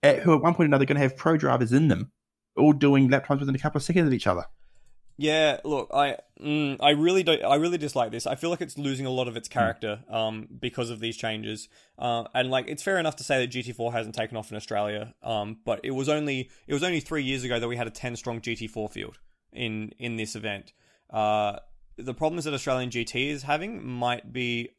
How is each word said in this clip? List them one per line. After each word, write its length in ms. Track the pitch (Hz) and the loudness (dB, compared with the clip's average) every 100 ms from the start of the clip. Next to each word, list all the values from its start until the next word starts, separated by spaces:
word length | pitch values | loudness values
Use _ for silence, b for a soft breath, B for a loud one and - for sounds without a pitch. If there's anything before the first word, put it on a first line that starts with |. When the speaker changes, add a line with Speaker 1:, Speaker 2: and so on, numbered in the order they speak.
Speaker 1:
at, 180 | - 131 | 6 6
who 100 | 170 | 6
at 80 | 156 | 6
one 120 | 160 | 6
point 120 | 165 160 | 4 4
or 60 | |
another 120 | 139 | 6
are 20 | 135 | 4
gonna 120 | 143 | 4
have 160 | 135 135 | 2 2
pro 220 | 165 160 | 2 2
drivers 340 | 147 127 117 | 4 2 4
in 160 | 127 156 | 4 6
them, 240 | 98 135 _ _ _ _ - | 2 -2 _ _ _ _ 4
all 160 | 151 | 6
doing 360 | 143 143 139 131 | 8 6 6 6
lap 160 | 135 - | 4 2
times 140 | 139 | -2
within 160 | 139 135 | 0 -2
a 40 | |
couple 180 | 156 147 | -2 -2
of 60 | |
seconds 240 | - 170 160 | 0 2 4
of 60 | |
each 140 | 123 - | 2 2
other. 160 | 90 - - - - - - - - | 0 -4 -14 -20 -20 -20 -20 -20 -4
Speaker 2:
Yeah, 460 | 151 156 156 135 | 0 4 4 2
look, 260 | - 143 - | -2 -4 0
I, 240 | - 143 - _ _ | 2 2 0 _ _
mm, 340 | 147 151 143 135 | -2 0 0 2
I 80 | 147 | 4
really 340 | 151 165 190 | 4 4 4
don't, 180 | 170 160 104 | 4 2 4
I 100 | 143 | 4
really 220 | 170 175 | 4 -2
dislike 340 | 147 131 117 | -2 -2 -2
this. 160 | 113 135 | -2 -6
I 80 | 135 | -4
feel 140 | 170 | -4
like 120 | 170 | -4
it's 160 | 147 - | -6 -6
losing 260 | 143 135 135 | -4 -4 -2
a 60 | |
lot 160 | 127 123 | -2 -2
of 80 | 117 | -6
its 100 | - | -6
Speaker 1:
Hmm. 60 | |
Speaker 2:
character, 500 | 131 113 113 110 107 - | 0 0 0 -6 -8 -6
um, 380 | 113 110 110 107 127 | -2 -2 -4 -12 -8
because 300 | 123 - 117 | -8 -6 -6
of 100 | 113 | -6
these 160 | 113 113 | -8 -6
changes. 540 | 117 107 107 110 - b b - | -6 -6 -8 -10 -14 b b -8
Uh, 240 | 123 117 110 | -4 -2 -2
and, 160 | 127 127 | -2 0
like, 160 | 131 127 | -2 -2
it's 140 | 151 | -6
fair 160 | - 190 | -2 0
enough 200 | 160 - | 0 -4
to 60 | |
say 140 | - 135 | -2 0
that 80 | 123 | 0
G 140 | 127 | -4
T 80 | 123 | -8
four 220 | 120 117 | -6 -4
hasn't 220 | 120 110 113 | -2 -4 -6
taken 200 | 110 113 | -6 -6
off 160 | 107 | -10
in 60 | 107 | -12
Australia, 560 | - 104 104 104 113 _ | -4 -2 -2 -4 -10 _
um, 380 | - 110 104 113 | -6 -4 -4 -8
but 160 | - 110 | -4 -4
it 80 | - | -2
was 180 | 131 139 | -2 0
only, 400 | 151 147 135 127 b - | 0 0 -4 -6 b -6
it 60 | |
was 100 | 143 | -2
only 160 | 180 165 | 0 -2
three 240 | - 156 | -2 -4
years 220 | 131 135 123 | -2 -4 -2
ago 120 | 120 | -2
that 80 | 120 | -2
we 80 | 120 | -4
had 100 | 113 | -6
a 40 | |
ten 260 | - 123 117 | -6 -8 -8
strong 240 | - 117 | -8 -8
G 140 | 117 113 | -6 -8
T 120 | 110 | -8
four 220 | - 107 | -8 -8
field 300 | 104 - - - _ _ | -8 -12 -14 -20 _ _
in, 380 | - 120 107 107 - | -8 -6 -6 -8 -10
in 180 | 120 113 | -8 -6
this 180 | 107 113 | -6 -6
event. 380 | 107 98 - _ _ _ _ | -8 -8 -12 _ _ _ _
Uh, 480 | 110 107 107 104 104 - - - - | -2 0 2 0 -4 -14 -20 -20 -14
the 200 | 120 127 | -10 -4
problems 300 | 160 170 151 | -4 -2 -4
that 100 | 139 | -4
Australian 340 | 143 127 123 | -2 -2 -2
G 160 | 117 117 | -4 -4
T 240 | 123 139 | -4 -4
is 140 | 143 | -4
having 440 | 135 151 196 226 127 | -4 -4 -4 -10 -10
might 460 | 123 123 123 - | -4 -2 -4 -6
be 360 | 123 123 120 117 | -6 -4 -4 -6